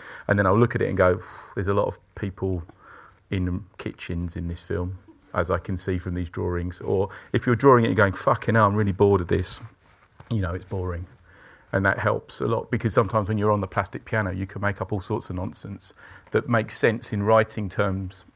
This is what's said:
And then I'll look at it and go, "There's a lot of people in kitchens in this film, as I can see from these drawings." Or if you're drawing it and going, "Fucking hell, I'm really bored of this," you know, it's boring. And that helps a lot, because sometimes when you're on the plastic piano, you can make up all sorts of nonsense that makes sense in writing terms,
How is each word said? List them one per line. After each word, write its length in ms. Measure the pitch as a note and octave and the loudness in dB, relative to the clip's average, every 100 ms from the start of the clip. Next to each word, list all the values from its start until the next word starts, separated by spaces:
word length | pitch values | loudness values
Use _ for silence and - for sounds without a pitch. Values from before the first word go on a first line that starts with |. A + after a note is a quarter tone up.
| - - - | -18 -12 0
And 120 | G2+ | 2
then 80 | G2 | 4
I'll 100 | G2+ | 4
look 160 | A#2+ | 4
at 80 | A#2 | 2
it 80 | G2+ | -2
and 80 | F#2+ | 2
go, 220 | F#2 F#2 - - - | 2 2 -4 -18 -12
"There's 140 | - F#2+ | -6 -2
a 60 | G2+ | 0
lot 100 | - | -2
of 140 | - _ - | -6 _ -8
people 480 | G2+ - F#2+ F#2 E2 - - - - _ _ | -8 -4 -4 -4 -6 -20 -20 -20 -20 _ _
in 360 | F#2+ F2+ F2+ - - | -2 -2 -2 -8 -12
kitchens 580 | G#2+ - - E2+ F2 F2 | -12 -10 -8 -6 -6 -6
in 120 | E2+ | -8
this 140 | E2+ | -8
film, 360 | - F2+ F2+ F#2+ - - _ | -6 -4 -4 -8 -14 -20 _
as 180 | - E2+ | -4 0
I 60 | F2 | 0
can 200 | - F#2+ | -2 -6
see 200 | - F#2 | -2 -4
from 160 | F#2 F2+ | -2 -6
these 140 | F2 | -6
drawings." 500 | F#2+ F2+ F2 F2 - | -4 -4 -4 -6 -8
Or 280 | - G2+ G2 - - | -2 0 0 -6 -4
if 120 | - B2+ | -2 2
you're 100 | A#2 | 4
drawing 280 | C#3 B2+ A2+ | 8 8 6
it 40 | |
and 80 | G2 | 4
going, 160 | G2+ | 2
"Fucking 420 | F#2 - - - A2+ | 2 0 0 2 4
hell, 100 | G#2 | 4
I'm 100 | G#2 | 4
really 160 | G2+ | 0
bored 280 | F2+ G2+ G2 | 4 4 4
of 60 | F2 | 2
this," 340 | F2+ F#2 - A2+ _ _ _ _ _ - | 0 0 -4 -8 _ _ _ _ _ -6
you 100 | A2+ | -4
know, 120 | F#2 | -2
it's 120 | F2+ F2 | -4 -6
boring. 400 | G2 F2+ E2+ F#2 - _ - - - _ | -6 -4 -6 -10 -16 _ -20 -20 -20 _
And 140 | G2+ G2 | 0 2
that 140 | - | 2
helps 400 | G#2 G#2+ - - | 0 -2 -6 -6
a 60 | - | -2
lot, 240 | A2+ - | -2 -2
because 220 | A#2 A2+ | -2 2
sometimes 340 | B2 G2 A2+ G2+ | 2 2 0 0
when 100 | G#2+ | 0
you're 140 | G#2 | 2
on 80 | G#2 | 2
the 80 | F#2+ | 0
plastic 380 | - F#2+ - - | -2 -4 -8 -4
piano, 260 | A2+ G2 | -2 -2
you 140 | F#2+ F#2+ | -4 -6
can 140 | - | -4
make 180 | G2+ G2+ | -4 -2
up 140 | F#2+ | -4
all 80 | G#2 | -4
sorts 280 | - G#2+ - | -2 -4 -4
of 60 | F2+ | -6
nonsense 580 | G2 - G#2 G2 - - - - - | -6 -8 -10 -12 -12 -16 -20 -20 -2
that 160 | A2+ - | -2 2
makes 300 | A#2 G#2+ - | 0 0 2
sense 340 | B2 A#2+ - | 2 2 -2
in 100 | G#2+ | -2
writing 440 | G2+ A2 A2 - G2+ | 4 4 4 -2 -6
terms, 560 | - G2+ F#2+ F#2+ - - | -2 0 0 -6 -12 -14